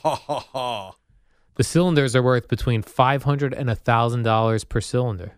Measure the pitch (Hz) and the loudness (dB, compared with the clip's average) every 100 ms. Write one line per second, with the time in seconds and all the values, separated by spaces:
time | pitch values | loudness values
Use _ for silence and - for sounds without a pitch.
0 | 156 139 - 143 - 131 123 110 95 - | -4 -4 -6 -8 -8 -8 -6 -6 -10 -18
1 | _ _ _ _ _ - 123 165 180 151 | _ _ _ _ _ -4 0 2 2 2
2 | 135 127 127 123 - 113 - 113 - - | 2 2 2 2 0 -4 0 -2 -2 2
3 | 131 139 143 143 143 131 131 107 - 117 | 4 4 0 0 -2 -4 -4 -2 2 2
4 | 117 120 113 110 113 110 - 120 - 127 | 2 0 0 2 2 0 -2 -4 -2 -2
5 | 123 95 101 | -2 -4 -10